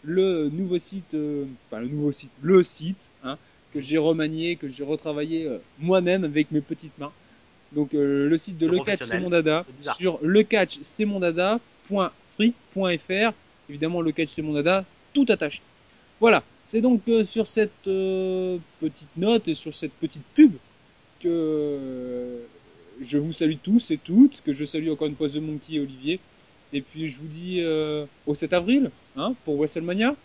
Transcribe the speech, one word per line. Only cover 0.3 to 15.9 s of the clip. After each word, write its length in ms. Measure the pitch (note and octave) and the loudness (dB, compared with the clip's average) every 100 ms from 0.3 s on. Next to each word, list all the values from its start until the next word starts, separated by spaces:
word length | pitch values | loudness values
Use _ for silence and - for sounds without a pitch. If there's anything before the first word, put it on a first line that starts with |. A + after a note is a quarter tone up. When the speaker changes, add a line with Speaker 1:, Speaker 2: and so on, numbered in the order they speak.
| E3+ D3 | 2 -2
Speaker 1:
nouveau 280 | D#3 F#3+ F3+ | -2 -2 -2
site, 380 | - G3 E3 D#3 | -4 -10 -8 -6
euh, 300 | D3 C#3+ C3+ B2 _ | -4 -4 -8 -12 _
enfin 140 | A2 | -10
le 60 | B2 | -6
nouveau 240 | D3 D3 | -2 -2
site, 200 | C3+ C3+ - | -4 -12 -8
le 220 | D3 F#3+ | 4 4
site, 460 | E3+ - D#3 F#3+ - _ | 4 -4 -8 -8 -12 _
hein, 140 | C3 D3 _ _ _ | -12 -12 _ _ _
que 80 | D3 | -10
j'ai 160 | C3+ D#3 | -2 2
remanié, 580 | D#3 D#3 D#3 D#3+ E3+ F3 | 2 2 -2 -2 -4 -4
que 140 | C#3+ | -8
j'ai 140 | B2+ | -10
retravaillé, 640 | C#3 D3+ D#3+ D3 D3+ E3 D#3 | -6 -6 -4 -6 -4 -4 -4
euh, 100 | G#2 - - | -8 -12 -6
moi-même 440 | E3 F#3 F3 F#3+ | 2 2 4 0
avec 280 | E3 D3 D3+ | 0 0 0
mes 100 | D3+ | -2
petites 360 | C#3+ D3+ D#3 - | -4 -12 -12 -14
mains. 120 | C#3+ - _ - _ _ _ | -16 -16 _ -20 _ _ _
Donc, 200 | D3 C#3+ | -4 -2
euh, 360 | D3 C#3+ C#3 C#3+ | 0 2 2 2
le 80 | E3 | 0
site 200 | - E3 | -2 -2
de 100 | D#3+ | 0
Speaker 2:
Le 60 | |
Speaker 1:
Le 40 | F3+ | 0
Catch, 80 | G3+ | 0
c'est 120 | G3+ | -4
Speaker 2:
professionnel. 260 | A#2+ F3+ | -2 -4
Speaker 1:
mon 60 | F3+ | 0
dada, 360 | E3+ D#3 D#3 F#3 | 2 2 0 -2
Speaker 2:
C'est 100 | C#3 | -10
bizarre. 180 | C#3+ - | -6 -2
Speaker 1:
sur 240 | F3+ D#3+ | -2 0
le 220 | D#3 G3+ | 4 4
catch 340 | G#3+ G#3+ F3+ - | 4 2 0 -4
c'est 220 | - - | -10 -4
mon 160 | G#3 G3+ | -2 0
dada 400 | F3 E3 F#3 A3+ _ _ - | -2 0 0 -2 _ _ -4
point 240 | G3 F3 - _ - | -2 -2 -4 _ 0
free 180 | A3+ A#3+ _ | 0 0 _
point 240 | F#3+ F#3+ E3+ | -2 0 -2
F 100 | - | -2
R. 240 | F#3+ A3+ G#3 _ _ - | 0 0 -2 _ _ -16
Évidemment, 300 | D3 D#3+ F3 | -4 -2 0
Le 120 | E3 | -2
Catch, 160 | D3+ D#3 | -2 -4
c'est 120 | - | -4
mon 120 | D#3 | -4
dada, 320 | D3 D3+ F#3+ F#3+ _ _ | 0 2 0 -2 _ _
tout 120 | C#4+ B3+ | 0 2
attaché. 340 | G#3 D3 - _ _ _ | 2 0 -8 _ _ _